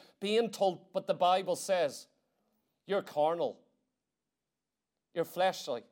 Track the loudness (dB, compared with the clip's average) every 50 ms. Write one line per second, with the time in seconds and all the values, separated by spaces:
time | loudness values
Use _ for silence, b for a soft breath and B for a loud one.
0 | b b b b -4 0 2 2 0 0 0 0 0 0 0 -2 -8 _ -6 -4
1 | -2 -2 0 2 4 4 4 4 2 0 -4 -2 -2 0 2 2 2 0 -2 -6
2 | -16 _ _ _ _ _ _ _ _ _ _ _ _ _ _ _ _ -2 -2 -2
3 | -2 -2 0 0 2 2 2 0 -2 -4 -4 -8 _ _ _ _ _ _ _ _
4 | _ _ _ _ _ _ _ _ _ _ _ _ _ _ _ _ _ _ _ _
5 | _ _ -6 -6 -6 -4 -2 0 0 0 0 -2 -6 -8 -8 -8 -8 _